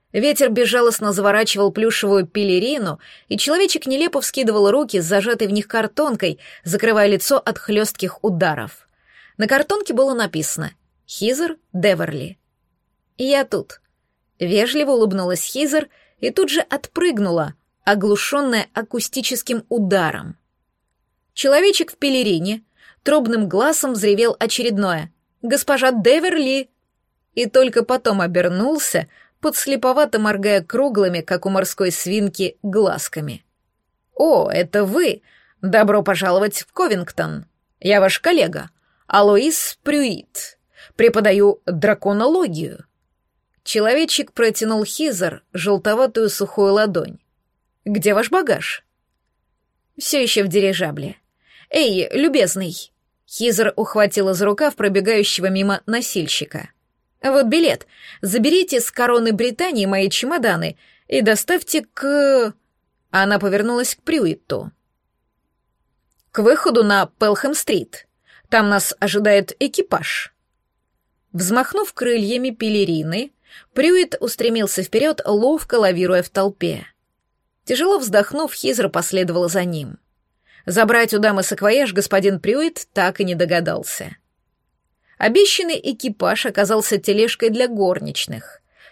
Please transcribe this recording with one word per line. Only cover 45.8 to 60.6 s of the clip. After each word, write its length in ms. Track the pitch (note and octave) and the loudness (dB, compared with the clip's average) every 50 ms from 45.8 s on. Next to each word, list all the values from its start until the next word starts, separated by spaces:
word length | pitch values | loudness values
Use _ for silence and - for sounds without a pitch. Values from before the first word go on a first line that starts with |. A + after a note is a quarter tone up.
| - G#3+ G#3+ A#3 C4 B3+ - A3+ A3+ G3+ | 0 0 0 2 2 0 2 0 0 0
сухую 440 | - - G3+ G3 - G#3 G3 G3 G3 | 0 -2 -6 -4 0 2 2 4 4
ладонь. 460 | G#3+ G#3+ G#3 E3+ E3+ - - - - _ _ _ _ _ _ _ _ _ _ _ _ - | 2 2 2 0 -2 -4 -6 -10 -18 _ _ _ _ _ _ _ _ _ _ _ _ -6
"Где 280 | G#3 G#3 G#3 D#3+ G#3 G3+ | -4 -2 0 2 2 2
ваш 160 | G#3+ A#3+ - | 2 2 2
багаж?" 560 | - - E4 - F3+ - - - - - _ _ _ _ _ _ _ _ _ _ _ _ _ _ _ _ _ _ _ _ _ _ _ | 0 0 2 2 0 -2 -2 -8 -10 -12 _ _ _ _ _ _ _ _ _ _ _ _ _ _ _ _ _ _ _ _ _ _ _
"Все 240 | - - - D4+ C#4 | -10 -6 -2 0 0
еще 220 | B3 A#3 - G#3+ G3+ | 0 2 2 0 0
в 40 | |
дирижабле". 720 | F#3 D#3+ G#3 G3 F#3+ F#3+ - F3+ D3+ D3 D3 C#3 - - _ _ _ _ _ _ _ _ - - - | 2 2 2 2 2 0 0 -4 -4 -6 -8 -10 -12 -12 _ _ _ _ _ _ _ _ -20 -10 -4
"Эй, 400 | - E4 D4 A3+ F#3+ F#3 D#3+ - | 0 0 2 2 0 0 -2 -2
любезный!" 800 | - C4+ D4 D#4+ C4+ C4+ G3 F3+ - F#3+ F#3+ F3+ F3+ - - - _ _ _ _ _ _ _ | 0 0 0 2 2 2 2 0 0 -4 -6 -8 -8 -12 -14 -18 _ _ _ _ _ _ _
Хизер 460 | - - - A3+ A#3+ G#3 G#3 A3+ G#3+ - | -14 -8 -4 -2 0 0 2 0 0 0
ухватила 580 | - A3 - - G#3+ G#3 G3+ - G#3 F#3+ F#3+ F#3 | -2 -4 -2 0 2 2 2 2 0 0 0 0
за 120 | E3+ G3+ | 0 0
рукав 300 | G#3 G3+ G#3 D4+ D4 - | 0 0 0 0 -2 -2
пробегающего 720 | - G3+ G3+ G3 G3 F#3 G#3+ A3+ G#3 G#3 - - - F3+ | -2 -2 0 0 0 0 0 2 0 0 0 -2 -2 -2
мимо 340 | F#3+ F#3+ F#3+ G3 G3+ G3 - - | -2 0 0 0 0 -2 -2 -4
носильщика. 840 | G#3 A3+ A#3+ A#3+ - - F#3+ D#3 C#3+ - - D3+ - - - - - _ _ _ _ _ _ _ _ _ _ | -4 -4 -4 -4 -4 -4 -4 -4 -4 -4 -6 -6 -8 -10 -12 -14 -14 _ _ _ _ _ _ _ _ _ _
"Вот 260 | - C4+ C4+ C#4 B3+ | -2 2 2 4 4
билет. 380 | A3 C#4 E4+ E4 B3+ - - - _ _ - - - - - | 4 2 2 2 2 0 -2 -6 _ _ -20 -20 -20 -16 -10
Заберите 580 | - F#3+ G3 B3 G#3 C#4+ F4 F#4 F#4 - C4+ A#3+ | -8 -4 0 0 2 4 4 2 2 2 -2 -2
с 120 | A#3 - | -2 -2
короны 420 | - - B3 B3 A#3+ A#3+ A3+ A3+ A3 | -2 0 0 2 2 2 2 2 0
Британии 520 | F#3 A#3 B3 A3+ - F4 F#4 D4+ A3 G3 | 0 0 -2 -2 -2 -2 -2 0 0 0
мои 240 | F#3+ G3 G3 F#3+ G3 | 0 0 0 0 0
чемоданы 680 | - - A#3+ C4 E4+ E4+ A3+ G#3+ F3 E3 | -2 -2 -4 -2 -2 0 0 0 0 0